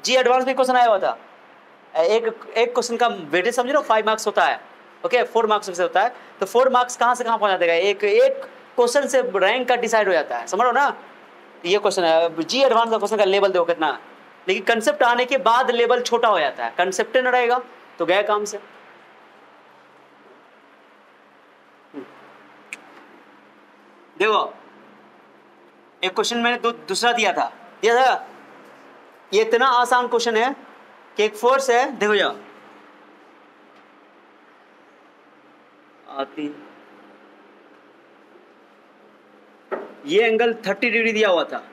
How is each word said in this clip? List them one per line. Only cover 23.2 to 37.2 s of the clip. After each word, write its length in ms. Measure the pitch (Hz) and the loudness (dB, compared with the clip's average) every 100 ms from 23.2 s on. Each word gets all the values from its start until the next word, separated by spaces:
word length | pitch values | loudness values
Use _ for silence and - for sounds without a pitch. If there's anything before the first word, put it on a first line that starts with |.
| - - _ _ _ _ _ - - - | -20 -20 _ _ _ _ _ -20 -20 -4
देखो 360 | 208 202 143 - - - - - - - _ _ _ _ - _ _ _ | 0 0 -2 -10 -20 -20 -20 -20 -20 -20 _ _ _ _ -20 _ _ _
एक 100 | 185 | -6
question 240 | 185 208 233 | -4 -4 -2
मैंने 200 | 233 240 | -2 0
दू-, 160 | 233 | -4
दूसरा 380 | 233 - 190 240 | -6 -8 -2 0
दिया 200 | 233 208 | 2 0
था, 120 | 160 117 - - - | 0 -4 -6 -20 -2
दिया 140 | 208 240 | 2 4
था, 320 | 262 190 - - - - - - - - - - - | 4 2 -6 -20 -20 -20 -20 -20 -20 -20 -20 -20 -4
ये 100 | 196 | -2
इतना 240 | 220 233 262 | 0 2 2
आसान 420 | 247 247 247 240 | 2 2 0 0
question 300 | 233 233 220 | -2 0 0
है 180 | 247 285 - - - - - - | -2 -4 -16 -20 -20 -20 -18 -2
कि 60 | |
एक 120 | 214 214 | -2 0
force 340 | 240 262 262 | 0 2 2
है, 220 | 233 277 233 | 0 0 -2
देखो 160 | 208 | -2
यार 260 | 208 156 110 - - - - - - - - - - - _ - - _ _ _ _ _ _ _ _ _ _ - _ - _ _ _ _ _ _ _ _ _ - | 0 0 -4 -18 -20 -20 -20 -20 -20 -20 -20 -20 -20 -20 _ -20 -20 _ _ _ _ _ _ _ _ _ _ -20 _ -20 _ _ _ _ _ _ _ _ _ -16
आती, 380 | 139 135 - 147 147 - - - - - - | -10 -10 -10 -12 -12 -20 -20 -20 -20 -20 -20